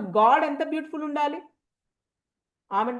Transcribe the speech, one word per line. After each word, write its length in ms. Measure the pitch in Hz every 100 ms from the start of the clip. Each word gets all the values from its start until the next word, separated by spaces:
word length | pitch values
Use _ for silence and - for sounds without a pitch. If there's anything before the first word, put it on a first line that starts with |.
| 196
గాడ్ 340 | 208 220 285
ఎంత 240 | 302 277 311
బ్యూటిఫుల్ 340 | 311 302 311
ఉండాలి, 360 | 302 294 294 339 - _ _ _ _ _ _ _ _ _ _ _ _
ఆమె, 220 | 196 233